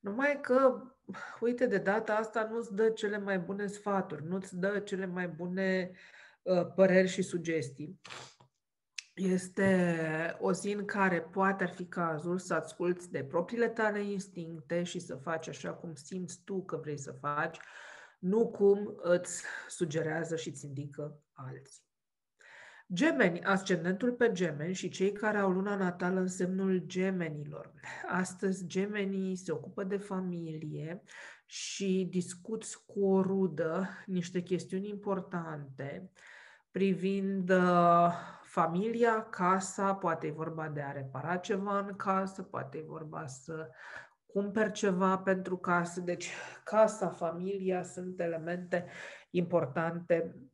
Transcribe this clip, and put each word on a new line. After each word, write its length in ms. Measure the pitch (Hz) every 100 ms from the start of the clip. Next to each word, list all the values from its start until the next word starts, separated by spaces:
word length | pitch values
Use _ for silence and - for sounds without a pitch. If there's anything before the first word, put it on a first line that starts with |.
numai 400 | 202 214 277 277
că, 420 | - 254 269 254 - _ - 185 - -
uite, 260 | 233 247 247
de 120 | 196
data 360 | 190 214 220
asta 340 | 214 220 233 220
nu-ți 220 | 226 220
dă 160 | 190 226
cele 280 | 220 208 208
mai 200 | 202 190
bune 280 | 170 202 208
sfaturi, 600 | 202 - 196 180 151 151
nu-ți 300 | 190 185 185
dă 220 | 190 202
cele 280 | 202 185 190
mai 220 | 180 180
bune, 640 | 156 175 185 190 185 180 - - - - _
uh, 280 | - 180 175
păreri 340 | - 190 180 185
și 140 | 180
sugestii. 800 | 185 175 165 160 135 131 151 190 - - - _ - _ _ _ _ - -
Este 1200 | - 190 185 - - 190 185 175 165 160 156 165 -
o 120 | 190
zi 200 | 185 202
în 120 | 208
care 360 | 196 208 190 175
poate 440 | 165 196 190 196
ar 60 | 175
fi 140 | -
cazul 540 | 180 - 170 156 170 185
să 160 | -
asculți 560 | 165 160 - 175 180 -
de 140 | 147
propriile 440 | 135 165 180 233 226
tale 340 | 226 214 208
instincte 800 | 202 202 190 - 165 165 139 170
și 160 | 175 180
să 180 | - -
faci 320 | - 160 -
așa 260 | - 180
cum 200 | 165 175
simți 460 | 156 - 190 180 -
tu 180 | - 196
că 140 | 185 156
vrei 220 | 147 143
să 140 | 139
faci, 460 | 131 143 147 165 - - - - - - _
nu 300 | 180 214 233
cum 460 | - 202 202 208 -
îți 400 | 170 175 175 - - - -
sugerează 680 | - 170 156 156 160 160 165
și 120 | -
îți 160 | 135
indică 580 | 147 131 147 147 147 143 _
alții. 500 | - 131 135 - - _ _ _ _ _ _ - - - - -
Gemeni, 500 | 175 302 294 196 170
ascendentul 720 | - 196 - 170 170 190 247
pe 200 | 240 233
Gemeni 420 | 180 175 147 156
și 140 | 185 180
cei 240 | 131 190
care 260 | 202 214 208
au 120 | 196
luna 260 | 185 202 202
natală 440 | 185 175 180 185
în 60 | 185
semnul 560 | 180 180 190 190 185 156
Gemenilor. 840 | 185 190 190 165 147 147 156 - - - - 381
Astăzi 600 | 180 185 - 196 190 175
gemenii 680 | 185 202 208 196 196 190 185
se 160 | 185
ocupă 320 | 151 196 185
de 120 | 196 196
familie 1040 | 202 185 185 175 165 156 151 151 147 175 - - - - _
și 600 | - - - 196 185 185
discuți 720 | 180 175 - - 220 - - _
cu 200 | - 196
o 140 | 190
rudă 680 | 190 196 190 147 160 170 190 - -
niște 340 | 185 170 185
chestiuni 480 | 175 180 - 190 202
importante 1200 | 202 202 190 185 175 165 151 143 131 139 175 190 _ - - - - _
privind, 800 | - 196 175 185 196 196 196 180
uh, 600 | 185 180 175 175 170 175 175 - -
familia, 800 | - - 165 170 220 233 233 220 220
casa, 640 | - 180 190 190 - 196
poate 320 | 196 175 160 160
e 40 |
vorba 380 | 151 160 160 156
de 120 | 147
a 100 | 143
repara 460 | 139 135 131 147 180
ceva 420 | 180 202 196 202
în 180 | 202 196
casă, 460 | 202 190 190 190
poate 360 | 185 - 131 156
e 60 | 156
vorba 400 | 156 156 160 156
să 440 | 135 - 160 160 - - - - _ _
cumperi 460 | 196 202 202 208
ceva 460 | - 208 180 190 190
pentru 380 | 185 190 185 185
casă. 440 | - 175 170 185
Deci 300 | 175 175 - - - -
casa, 440 | - 214 214 - 180
familia 760 | - 170 170 185 196 185 180
sunt 380 | 175 - 185 180
elemente 640 | 170 165 160 180 180 175 - - - - -
importante 1040 | 175 175 175 147 170 165 170 175 165 - - -